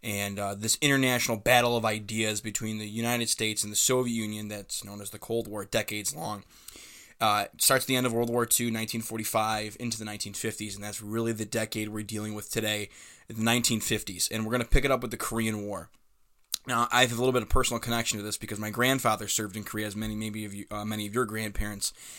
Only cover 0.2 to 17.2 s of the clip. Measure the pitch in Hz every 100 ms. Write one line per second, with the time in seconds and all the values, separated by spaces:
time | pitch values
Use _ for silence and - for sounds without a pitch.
0.2 | 101 98 101 101 110 - 143 139 131 123
1.2 | - 107 117 123 120 120 110 107 104 110
2.2 | 107 104 110 101 110 107 107 110 117 120
3.2 | 113 - 110 107 104 104 - 127 123 113
4.2 | 107 107 104 107 98 - 98 104 101 107
5.2 | - 117 107 104 98 113 104 107 101 151
6.2 | 160 104 - - - - - - - -
7.2 | 107 104 101 - - 135 - 127 127 117
8.2 | 117 120 117 - 120 110 110 113 110 113
9.2 | 107 110 110 107 107 107 120 110 107 104
10.2 | 101 98 113 - 104 98 104 101 104 113
11.2 | 113 110 104 113 110 110 107 107 104 107
12.2 | 107 107 - 113 107 104 101 - - -
13.2 | - 110 113 120 117 110 - 110 - 95
14.2 | - 110 110 123 117 135 139 131 120 113
15.2 | - 113 110 107 101 95 82 _ _ _
16.2 | _ _ - - 131 117 120 123 123 117